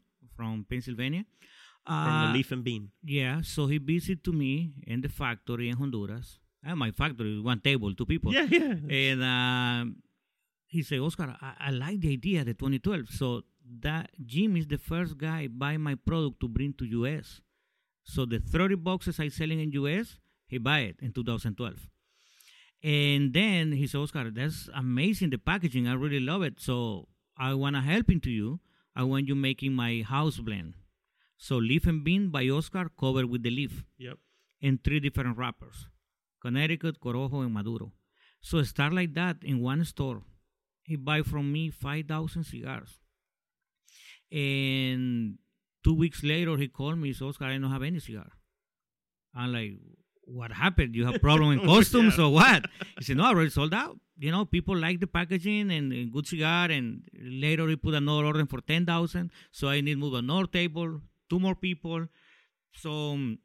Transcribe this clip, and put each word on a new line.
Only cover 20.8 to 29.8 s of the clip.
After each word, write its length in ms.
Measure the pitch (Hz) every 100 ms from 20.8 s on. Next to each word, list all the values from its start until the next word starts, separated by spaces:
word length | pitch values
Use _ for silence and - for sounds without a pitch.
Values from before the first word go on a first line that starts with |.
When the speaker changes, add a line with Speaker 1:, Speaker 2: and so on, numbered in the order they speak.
Speaker 1:
it 160 | 110 82
in 100 | 127
two 120 | 127
thousand 320 | 123 113 113 101
twelve. 340 | - - - _ _ _ _ _ - - _ _
And 520 | 156 147 143 143 139
then 380 | 139 214 180 160
he 140 | 139 135
said, 120 | 143
"Oscar, 320 | 143 151 113
that's 400 | 110 143 151 -
amazing, 580 | 139 127 123 180 208 180
the 80 | 127
packaging. 480 | - 190 170 127 120
I 60 |
really 280 | 127 147 143
love 220 | 127 190
it. 160 | 160 101
So 500 | - 123 117 95 - _ _ -
I 160 | 131
wanna 280 | 135 139 143
help 280 | 135 202 233
into 200 | 180 131
you. 300 | 113 107 160 - _ _ -
I 60 |
want 260 | 127 135 139
you 60 |
making 400 | 139 135 127 139
my 260 | 131